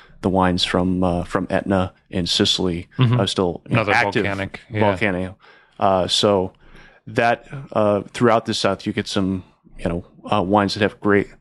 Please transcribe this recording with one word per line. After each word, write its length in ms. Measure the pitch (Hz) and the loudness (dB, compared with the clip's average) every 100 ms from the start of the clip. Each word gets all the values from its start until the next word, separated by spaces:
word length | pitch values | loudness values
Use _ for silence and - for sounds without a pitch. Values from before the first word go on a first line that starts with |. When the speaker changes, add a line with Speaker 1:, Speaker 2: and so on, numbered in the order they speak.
| - - | -20 -6
Speaker 1:
the 80 | 101 | -2
wines 340 | 92 92 90 | 2 2 0
from, 400 | - 90 90 92 | 0 0 0 0
uh, 200 | 92 87 | 0 -2
from 240 | 87 98 90 | -2 -4 -2
Etna 420 | 95 - 95 92 - _ | -4 0 0 -2 -6 _
in 160 | 92 87 | -6 -2
Sicily, 600 | - 101 - 92 85 - - | 0 0 0 -2 -4 -6 -2
Speaker 2:
Mm-hmm. 200 | 127 120 | 0 2
Speaker 1:
uh, 60 | 98 | 0
still, 380 | - 90 82 - | 0 -2 -4 -2
you 80 | 117 | -2
know, 40 | |
Speaker 2:
Another 120 | 104 | 2
Speaker 1:
active 320 | 107 104 113 98 | 2 2 0 -2
Speaker 2:
volcanic, 340 | 98 98 - - | -4 -6 -10 -8
yeah. 100 | 107 | 0
Speaker 1:
volcano. 560 | 104 95 107 90 92 92 - - _ - | 0 2 0 -2 -6 -10 -20 -20 _ -2
Uh, 280 | 101 95 90 | 2 2 2
so 460 | - 107 101 92 - - - - _ - | 2 4 2 0 -6 -20 -20 -20 _ -8
that, 400 | 110 117 139 - 139 139 | 0 0 0 -6 -16 -6
uh, 300 | 107 104 104 - | 0 2 0 -2
throughout 320 | - 120 113 113 | 0 4 4 2
the 80 | |
South, 320 | 104 101 95 107 | -2 -2 -2 -4
you 80 | |
get 140 | 104 101 | -6 -4
some, 360 | 104 95 95 - _ _ - | -2 -2 -2 -8 _ _ -8
you 100 | 92 | -6
know, 160 | 85 - - - | -6 -8 -14 -4
uh, 120 | 104 | -2
wines 320 | 90 104 98 98 | 2 2 2 2
that 60 | |
have 180 | 101 - | -2 -2
great 300 | 104 101 - - | 0 0 0 -8